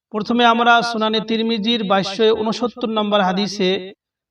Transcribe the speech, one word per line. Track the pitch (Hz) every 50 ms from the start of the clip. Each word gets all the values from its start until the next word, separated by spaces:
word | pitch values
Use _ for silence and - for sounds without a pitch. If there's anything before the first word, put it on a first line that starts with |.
| _ _
প্রথমে | - 214 214 - 233 240 240
আমরা | 233 233 233 240 240 233 233
সুনানে | 226 - - 214 220 220 220 220
তিরমিজির | 214 220 226 220 226 226 233 214 190 233 240 220 208
বাইশশো | 185 196 196 190 - 196 226 220 220 226
ঊনসত্তর | 220 214 226 202 - 247 226 - - 254 220
নম্বর | 220 214 208 208 208 202
হাদিসে | 185 185 180 196 208 190 - - 185 185 190 185 185 190 - _ _ _ _ _ _ _